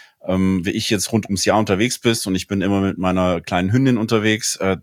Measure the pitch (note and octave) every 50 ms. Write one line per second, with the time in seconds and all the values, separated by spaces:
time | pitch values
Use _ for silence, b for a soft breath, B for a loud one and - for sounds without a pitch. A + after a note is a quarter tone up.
0 | B B B B - F2 F#2 F#2 F#2+ F#2+ F#2+ F#2 E2+ G2+ - A2+ A2 - A2+ F#2+
1 | - - - A2 - - G2+ F#2 - G#2 F#2 G#2+ G#2+ G#2+ G2 F#2 A2+ B2+ - -
2 | - A#2+ A2+ - - G2+ F#2+ F#2 - - G2+ G2 F2+ G2 G2+ G2 G2 G2 - E2
3 | F#2 F#2 F2+ F#2 F#2 F2+ F2+ E2+ E2 - G2 F2 F#2 F#2+ A2 B2+ C3+ C3 B2 G#2+
4 | A2 A2 A#2 A2 G#2 A2 A2 G#2+ - - - - F#2+ F#2+ F#2 E2+